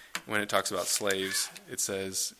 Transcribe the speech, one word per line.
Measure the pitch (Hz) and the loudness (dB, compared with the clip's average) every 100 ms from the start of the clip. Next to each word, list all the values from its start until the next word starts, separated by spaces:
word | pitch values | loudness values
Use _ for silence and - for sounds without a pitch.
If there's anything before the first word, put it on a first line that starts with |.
| - - - | -10 -10 0
when | 107 | 0
it | 104 | 4
talks | 101 - | 2 2
about | 95 85 | 0 0
slaves. | - 101 95 95 87 - - - | 2 2 2 2 0 -2 -6 -10
It | - | -4
says, | - 98 95 92 - - | -2 -2 -2 -2 -4 -6